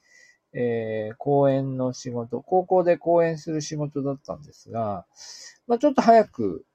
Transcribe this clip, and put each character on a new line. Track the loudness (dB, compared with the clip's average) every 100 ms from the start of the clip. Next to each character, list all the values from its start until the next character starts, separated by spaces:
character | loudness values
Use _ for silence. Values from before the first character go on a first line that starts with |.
| _ _ _ _ _
え | -4 -2 -2 -4 -4 -6
ー、 | -6
講 | 0 2 2
演 | 0 -2 -4
の | -6
仕 | -6 -10
事、 | -8 -8 -10
高 | -2 -2 2
校 | 2
で | 2 0
講 | 2 2
演 | 2 -2
す | -6
る | -6
仕 | -6 -6
事 | -6 -6
だ | -6
っ | -8
た | -10
ん | -14
で | -14
す | -20 -10
が、 | -6 -6 -6 -12 _ -20 -20 -20 _ -4
ま | 0
あ、 |
ち | 2
ょ |
っ |
と | 4
早 | 6 6
く、 | 4 -2 -4 -4 -14